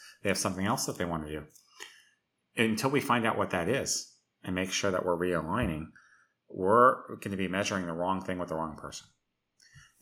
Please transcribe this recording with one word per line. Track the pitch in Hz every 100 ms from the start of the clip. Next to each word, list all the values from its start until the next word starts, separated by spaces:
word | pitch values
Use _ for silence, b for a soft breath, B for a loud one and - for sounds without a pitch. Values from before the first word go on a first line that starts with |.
| B B
they | 101
have | 92
something | 107 90
else | 98 135 -
that | -
they |
want | 87 82 76
to |
do. | 76 76 - B B B B B B _ _ _ -
Until | 113 107 135
we | 139
find | - 120 110
out | 104
what | 95
that | 90 85
is | 131 82 - - _ _ _
and | -
make | 92 95
sure | - 101
that | 90
we're | 90 85
realigning, | 90 85 78 104 107 76 78 b b b b b _
we're | - 92 117 123 131 - 113
gonna | 107 95
be | 92
measuring | 92 104 98 85
the |
wrong | 82 87 95
thing | 92 90
with | 85
the |
wrong | 80 80 76
person. | 71 - - _ _ _ _ _ B B B B